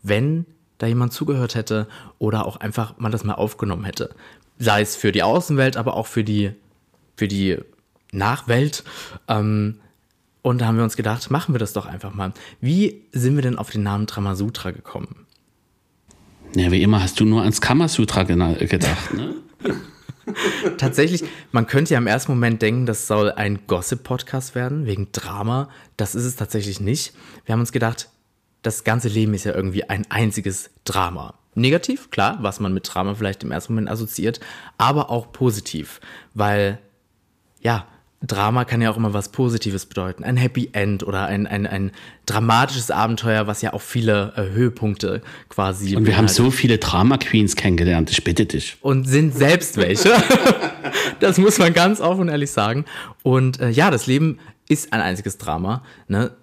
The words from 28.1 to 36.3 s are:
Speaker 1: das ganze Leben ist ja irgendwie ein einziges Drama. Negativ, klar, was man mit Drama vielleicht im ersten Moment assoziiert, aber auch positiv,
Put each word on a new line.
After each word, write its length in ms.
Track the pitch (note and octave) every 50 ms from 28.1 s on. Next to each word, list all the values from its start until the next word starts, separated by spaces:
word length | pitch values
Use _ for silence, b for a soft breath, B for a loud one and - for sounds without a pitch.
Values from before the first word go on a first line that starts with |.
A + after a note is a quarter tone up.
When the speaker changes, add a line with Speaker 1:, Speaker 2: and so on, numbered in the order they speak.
| _ _ _ _ _ _ _ _ _ _
Speaker 1:
das 220 | - A2+ A2 - -
ganze 240 | - A2 A#2+ A#2+
Leben 260 | A#2 G#2 A2+ A2 G#2+ G#2
ist 120 | F#2+ -
ja 80 | G#2+ D2+
irgendwie 340 | D#2+ G2 F#2+ F#2 G#2 - -
ein 160 | G#2 G2+ G#2 -
einziges 600 | - G#2 A#2 G#2+ G2 - F#2+ G2+ F#2 - - - _ _ _
Drama. 520 | - - F#2+ F#2 F2 F2+ E2 C#2+ - - _ _ _ _
Negativ, 560 | - A#2 C3 D3+ F3 - - B3+ C#4+ - _
klar, 260 | - - G2 - - G3
was 180 | A2+ G2 F#2+ -
man 140 | G#2 F#2 F#2+
mit 160 | F#2+ - - -
Drama 220 | F2+ F#2 G2 G2+
vielleicht 280 | G#2+ A2 G2 G2 - -
im 80 | B1+
ersten 220 | C2 E2+ - - A#2
Moment 160 | A2 G#2+ -
assoziiert, 500 | - A2+ A2+ G#2+ - - F2 A2 A#2+ B B B B B B B B
aber 320 | _ A2 B2 C#3 D3+ - -
auch 220 | A2+ A#2+ A2 -
positiv, 680 | - - C3 B2 G#2+ G#2 - - - D#2 C#2+ - - - B B B B B B